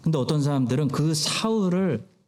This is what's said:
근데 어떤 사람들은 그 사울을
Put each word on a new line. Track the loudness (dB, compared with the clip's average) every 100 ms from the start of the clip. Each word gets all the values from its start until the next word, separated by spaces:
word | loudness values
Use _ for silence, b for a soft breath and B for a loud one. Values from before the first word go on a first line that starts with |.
근데 | -2 0
어떤 | 2 0
사람들은 | 2 0 0 0 0
그 | 0 0
사울을 | 0 -2 -2 -2 0 0 0 0 -2 -8 _